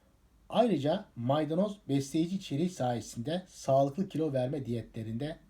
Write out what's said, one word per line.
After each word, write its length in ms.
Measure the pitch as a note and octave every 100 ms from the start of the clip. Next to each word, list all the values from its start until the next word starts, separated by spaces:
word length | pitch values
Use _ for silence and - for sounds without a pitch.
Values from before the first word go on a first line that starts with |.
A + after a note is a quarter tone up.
| _ _ _ _ _
Ayrıca 560 | F#3+ A#3+ D#3 C#3+ F#3+ - -
maydanoz 640 | A#2+ D3 D3+ E3 G#3 G3+ -
besleyici 480 | C#3 C3+ D#3+ E3+ F#3+
içeriği 340 | - C#3 F3
sayesinde 720 | - B2+ A#2+ - - A#2 F3 -
sağlıklı 600 | - - C3+ C#3 C#3 F#3+
kilo 240 | D3+ D#3+
verme 340 | C3+ B2 D3 A2
diyetlerinde 720 | A#2 A2 A#2 A2 A2+ D3 D#3